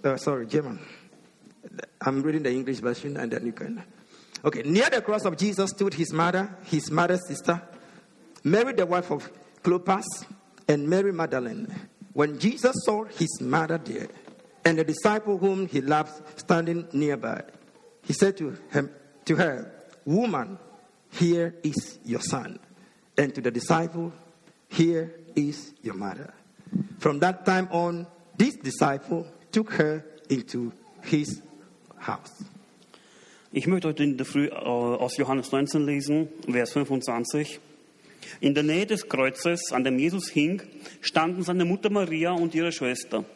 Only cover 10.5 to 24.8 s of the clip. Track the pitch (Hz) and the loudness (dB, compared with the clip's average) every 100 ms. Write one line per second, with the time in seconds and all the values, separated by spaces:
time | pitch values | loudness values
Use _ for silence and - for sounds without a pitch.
10.5 | - - 147 143 185 202 175 160 131 123 | -10 2 2 4 2 2 0 -2 -2 -4
11.5 | 104 - - - _ - - 147 147 208 | -8 -10 -10 -14 _ -10 0 0 2 0
12.5 | 254 247 262 - 214 214 - 165 - 127 | 4 2 2 0 0 -2 -2 -2 -2 0
13.5 | 147 160 165 - - - - - - - | 2 2 -2 -4 -8 -8 -14 -20 -20 -20
14.5 | - 165 160 156 151 214 214 214 196 190 | 0 2 4 2 2 2 2 0 2 2
15.5 | 190 185 143 135 151 151 - - - - | 2 0 -2 2 2 2 -8 -18 -18 2
16.5 | 170 165 170 165 139 147 135 113 - - | 2 2 -4 -2 0 0 0 -4 -6 -10
17.5 | - - - - _ - - 196 196 151 | -18 -20 -20 -20 _ -6 2 2 2 -6
18.5 | - - 147 139 - - _ - 156 170 | -8 -4 -4 -4 -10 -20 _ 0 2 2
19.5 | 127 - - - - - 170 240 151 110 | 0 -8 -16 -20 -12 0 2 2 -2 -4
20.5 | 95 - - - _ _ - 170 170 170 | -10 -18 -20 -20 _ _ 0 2 4 0
21.5 | 170 151 139 - - - 117 - 131 110 | -2 -4 -4 -8 -14 -6 -4 -2 -4 -6
22.5 | - - - - _ _ - 143 131 123 | -14 -20 -20 -20 _ _ 2 2 2 -2
23.5 | 120 - 165 165 165 170 - - _ _ | -2 2 2 2 -4 -8 -10 -20 _ _
24.5 | _ _ - | _ _ 2